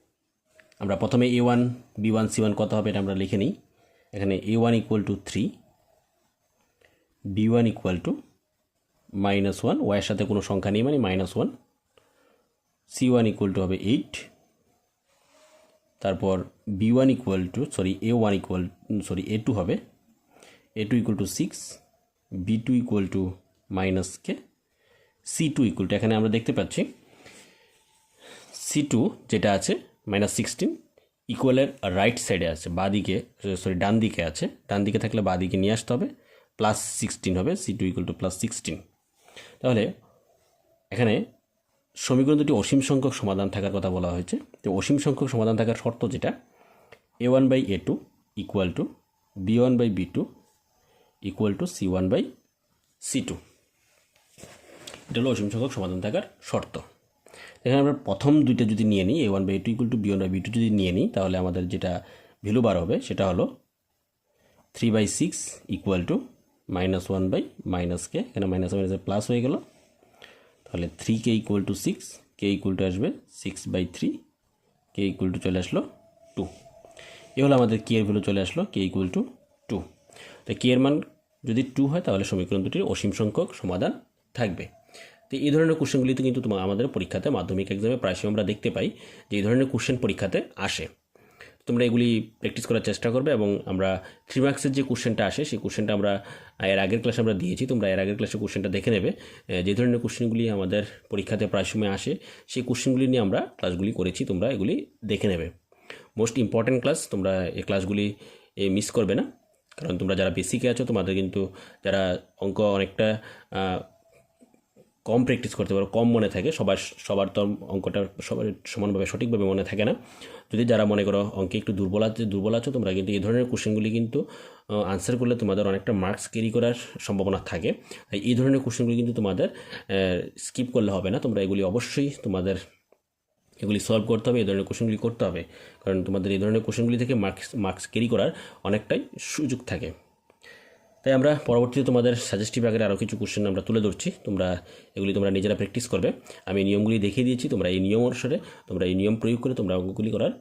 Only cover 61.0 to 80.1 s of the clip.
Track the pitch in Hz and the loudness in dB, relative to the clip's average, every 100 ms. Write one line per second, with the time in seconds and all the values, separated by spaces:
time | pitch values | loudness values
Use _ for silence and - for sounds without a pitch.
61 | 190 98 95 92 92 90 90 90 90 90 | 0 0 0 0 0 -2 -4 -4 -2 -4
62 | - - - _ 104 117 117 90 85 202 | -8 -20 -20 _ 0 2 4 2 0 -2
63 | - 92 95 90 - - _ _ _ _ | -2 -2 0 0 -2 -4 _ _ _ _
64 | _ _ _ _ _ _ _ - 117 110 | _ _ _ _ _ _ _ -2 2 4
65 | 101 - 165 - - - - 95 98 92 | 2 0 -2 -2 -12 -14 -8 -4 0 0
66 | 87 202 - _ _ _ - 92 92 92 | 0 -2 -4 _ _ _ -8 -2 0 0
67 | 90 95 95 160 381 - 87 90 87 87 | 0 0 0 0 -4 -10 -4 -2 -2 -4
68 | - 165 - 104 95 92 90 98 92 95 | -4 -6 -6 -4 -2 0 0 0 -2 -2
69 | - 107 107 120 127 180 - _ _ _ | -2 -4 0 0 0 -4 -8 _ _ _
70 | _ _ - - _ _ - 87 85 - | _ _ -20 -20 _ _ -10 -6 -6 -6
71 | - 113 120 110 - 101 95 95 - - | -2 0 2 0 2 -2 0 -2 -4 -4
72 | - - _ - 101 98 - 92 95 90 | -10 -20 _ -4 -2 0 -2 0 -2 0
73 | 151 - _ - 98 98 104 95 90 - | -4 -4 _ -12 -12 -10 -4 -2 -4 -2
74 | 294 339 _ _ _ _ _ _ _ - | -4 -4 _ _ _ _ _ _ _ -4
75 | 98 - 92 90 92 92 90 170 - - | -2 0 -2 -2 -2 -2 0 -4 -4 -12
76 | _ _ - - 82 - - - - - | _ _ -12 -8 -8 -10 -20 -20 -20 -20
77 | - - - 131 139 131 113 110 - 113 | -20 -20 -10 0 4 6 4 2 0 0
78 | 104 104 98 98 95 165 202 - 92 95 | 2 0 2 0 0 -4 -4 -2 -2 0
79 | 92 190 254 - _ _ - 98 - _ | 0 -2 -4 -8 _ _ -8 -6 -6 _
80 | _ | _